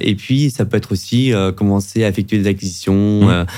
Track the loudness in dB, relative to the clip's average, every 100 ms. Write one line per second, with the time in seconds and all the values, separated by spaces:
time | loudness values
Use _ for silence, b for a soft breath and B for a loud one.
0 | -2 -2 0 0 0 0 -2 -2 -2 -4
1 | -2 0 2 2 0 0 0 0 -2 -2
2 | 0 0 -2 0 0 -2 -6 -6 0 2
3 | 2 4 4 4 -2